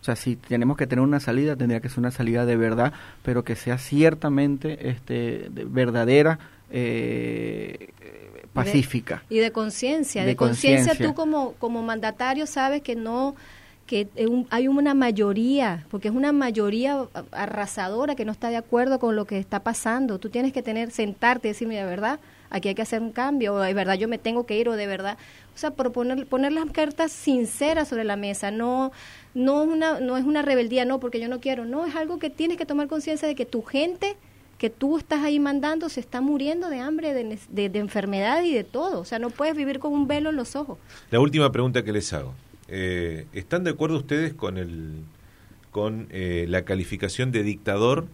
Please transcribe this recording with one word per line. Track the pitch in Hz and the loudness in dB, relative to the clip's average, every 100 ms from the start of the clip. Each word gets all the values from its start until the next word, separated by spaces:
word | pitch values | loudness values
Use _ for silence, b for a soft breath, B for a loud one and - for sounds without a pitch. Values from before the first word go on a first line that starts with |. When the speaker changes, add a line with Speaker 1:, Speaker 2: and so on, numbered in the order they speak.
Speaker 1:
O | |
sea, | - 117 | -2 -2
si | - 120 | -2 -4
tenemos | - 120 120 143 | -2 2 2 2
que | 135 | 0
tener | 123 | 4
una | 135 147 | 4 2
salida, | 135 120 147 143 | 2 0 2 2
tendría | 123 113 | 0 0
que | 127 | -2
ser | 127 | -2
una | 123 | -2
salida | 123 117 117 120 | 0 0 2 4
de | 117 | 4
verdad, | 113 113 123 B B B | 4 4 0 B B B
pero | - 123 | -2 -2
que | 120 113 | -2 -4
sea | - 123 | -2 -4
ciertamente, | - 143 160 160 156 139 143 139 156 156 - | 0 6 6 4 0 2 2 0 -4 -6 -4
este, | 123 - 120 117 117 - | -6 -4 -4 -2 -4 -8
de, | - 117 | -10 -4
verdadera, | 127 123 117 113 139 151 160 B B - | 2 2 2 6 8 6 4 B B -10
eh, | 127 120 117 120 120 120 113 113 107 107 - - - | -4 -2 -2 -2 -2 -4 -4 -6 -6 -8 -12 -16 -20
eh, | - - 50 53 | -20 -20 -20 -20
Speaker 2:
De | - | -8
Speaker 1:
pacífica. | - 190 143 131 123 - 82 - | -2 2 4 2 -2 -4 -8 -2
Speaker 2:
y | 220 | 2
de | 226 | 2
conciencia, | 226 220 - 247 311 277 208 | 0 -4 -2 -2 0 0 0
Speaker 1:
De | 185 | 0
Speaker 2:
de | 127 | 2
conciencia. | 123 240 269 269 254 | 2 4 6 6 6
Speaker 1:
conciencia. | 311 320 | 4 2
Speaker 2:
Tú | |
como, | 294 311 302 262 - | 0 0 2 0 -2
como | 233 233 | -4 -2
mandatario | 226 220 220 214 254 269 302 | -2 -2 -4 -2 -2 -2 -2
sabes | 294 269 285 | 0 0 0
que | 285 233 | -2 -6
no, | 226 240 269 277 B B B B - | -2 -2 -2 -4 B B B B -4
que | 208 202 - | -2 -2 0
es | 226 | 2
un, | 247 247 | 2 0
hay | 226 262 | 0 4
una | 277 285 277 | 4 4 4
mayoría, | 254 208 202 202 233 277 233 170 151 | 4 4 2 2 2 4 2 -2 -6
porque | 202 208 | -6 -2
es | 233 | 0
una | 285 | 2
mayoría | 294 262 220 208 214 262 277 247 | 4 2 2 0 2 0 0 -4
a-, | - - | -10 -10
arrasadora | - 202 208 202 - 185 214 285 277 | -6 -6 -4 -6 -4 -4 -2 -2 -2
que | 214 | -4
no | |
está | 214 233 | -4 -4
de | 233 | -4
acuerdo | 226 240 254 262 | 0 2 4 2
con | 240 214 | 2 0
lo | 202 | 0
que | 196 | -4
está | 196 202 | -2 -2
pasando. | 226 226 233 240 269 190 | -2 -2 -2 0 0 -2
Tú | 214 | -4
tienes | 240 269 | 0 0
que | 262 | 0
tener, | 240 220 233 | -4 -4 -4
sentarte | - 214 196 233 247 226 | -2 -4 2 2 2 -2
y | |
decir, | 208 226 | -4 -4
"Mira, | 220 | -4
de | 190 | -4
verdad, | 180 214 302 B B B | -2 -2 -2 B B B
aquí | 196 196 | -4 -2
hay | 196 | -2
que | |
hacer | 226 226 | -2 -2
un | 233 | -4
cambio, | 220 262 285 214 | -2 0 2 2
o | 202 | 2
de | 190 | 2
verdad | 190 190 190 | 2 2 0
yo | 226 | 0
me | 240 | -2
tengo | 220 233 240 | -2 -2 0
que | 214 | 0
ir, | 233 | 0
o | 220 | 0
de | 202 | -2
verdad", | 190 196 220 B B B | -4 -4 -6 B B B
o | - | -6
sea, | 311 | -6
proponer, | 294 262 247 240 262 269 | -2 -2 0 -2 -2 -2
poner | 254 277 | 0 2
las | 311 320 | 0 -2
cartas | 302 311 294 320 | 0 -2 0 -2
sinceras | - - 262 226 - 285 320 - | 0 2 2 2 0 0 2 0
sobre | 233 220 | -2 -2
la | 202 | -2
mesa, | 202 196 202 | -4 -4 -4
no, | 214 233 254 262 B B B B | -2 0 0 -2 B B B B
no | 247 254 285 | 0 4 4
una, | 311 320 320 311 | 4 2 2 0
no | 254 254 | 0 0
es | |
una | 262 302 | 2 2
rebeldía, | 285 262 233 254 247 | 4 2 4 2 2
"No, | 262 | 0
porque | 247 233 | -2 -4
yo | 233 | -4
no | 247 | -4
quiero", | 269 262 233 | -2 -4 -4
no, | 269 339 | -4 -2
es | 311 | -4
algo | 311 349 | -4 -4
que | 311 | -6
tienes | 294 330 339 | -2 -2 0
que | 320 | -2
tomar | 285 285 | -2 0
conciencia | 311 302 311 311 | -2 -2 -2 -2
de | 294 | -2
que | 233 | -2
tu | 240 | -4
gente | 220 269 320 359 392 415 b b b - | -2 0 0 -2 -4 -6 b b b -6
que | 226 | -6
tú | 226 269 311 | -2 0 0
estás | - 302 | 0 0
ahí | 294 294 | 2 2
mandando | 285 277 294 320 330 | 2 0 0 -2 -4
se | - | -8
está | 240 247 | -8 -2
muriendo | 262 294 277 339 349 | 0 0 0 -2 -2
de | 262 | -4
hambre, | 262 311 320 | -4 -2 -2
de | 269 220 | -2 -4
nes-, | 214 - | -8 -8
de, | 196 202 | -2 -2
de | 196 | 0
enfermedad | 208 214 196 196 202 302 | -2 -2 -2 0 2 2
y | 349 | 2
de | 262 | 0
todo, | 196 240 349 262 | -2 -4 -2 -4
o | 185 | -4
sea, | 233 | -6
no | 240 | -6
puedes | - 294 302 | -2 -2 0
vivir | 277 269 | -2 -2
con | 294 | -2
un | 285 269 | 0 2
velo | 294 302 | 0 0
en | 311 | -2
los | 233 269 | -4 -6
ojos. | 294 - B B B | -8 -10 B B B
Speaker 3:
La | 117 | 4
última | 143 151 139 | 4 6 4
pregunta | 120 127 127 | 4 2 0
que | 104 | 0
les | 104 95 | -2 -2
hago. | 78 65 64 - - - | -6 -6 -12 -18 -20 -12
Eh, | 95 92 90 85 80 78 | -6 -2 -2 -4 -6 -10
¿están | 101 95 175 175 | -12 -4 -2 -2
de | |
acuerdo | 147 151 156 | -2 0 -2
ustedes | 131 147 160 | -2 -2 -2
con | 156 98 92 | -4 -6 -4
el, | 87 85 80 78 78 b b b b b - | -6 -8 -10 -12 -14 b b b b b -8
con, | 104 107 110 110 | -4 -2 -4 -8
eh, | 92 90 87 85 | -6 -2 -2 0
la | 92 | 0
calificación | 90 95 90 98 98 - 127 | 0 -2 -2 -4 -4 -2 0
de | 117 | 2
dictador | 104 101 - 101 117 147 165 | 0 -2 -2 2 4 2 -2